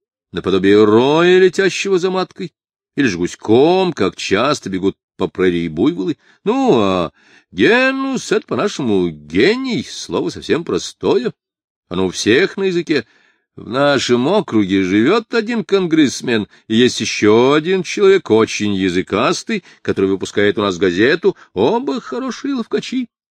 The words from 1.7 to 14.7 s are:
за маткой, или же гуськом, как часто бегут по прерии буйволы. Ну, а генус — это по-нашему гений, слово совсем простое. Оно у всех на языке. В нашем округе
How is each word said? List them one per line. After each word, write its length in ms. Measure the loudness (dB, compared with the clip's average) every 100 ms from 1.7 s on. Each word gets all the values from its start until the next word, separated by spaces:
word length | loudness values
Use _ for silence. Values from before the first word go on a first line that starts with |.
| -2 -2 0
за 100 | 0
маткой, 420 | -4 -6 -10 -14 _ _ _ _ -2
или 100 | -2
же 100 | -2
гуськом, 760 | -4 -6 2 4 4 2 -2
как 240 | -2 -4 -4
часто 540 | -2 0 0 -4 -6
бегут 260 | -4 -2 -4 _ -6
по 100 | -6
прерии 400 | 0 0 0 -4
буйволы. 480 | -2 -2 -2 -6 -8 _ _
Ну, 340 | -4 0 2 2
а 320 | 2 0 -4 -8 _ _ _
генус — 800 | 0 2 2 0 -2 -6 -6 -4
это 140 | -4 -4
по-нашему 640 | -4 -4 -4 -2 0 0
гений, 720 | -6 -4 0 2 0 -4 -6
слово 480 | -6 -12 -6 -6 -6
совсем 340 | -8 -4 -4
простое. 680 | -2 -6 -6 -6 -2 0 -2 -8 _ _ _ _ _
Оно 180 | -4 -4
у 40 |
всех 460 | -2 0 2 0 -2
на 80 |
языке. 420 | -4 -2 -2 -4 -4 _ _ _ _ -18
В 120 | -8
нашем 600 | -2 0 0 0 0 2
округе 560 | 0 0 0 2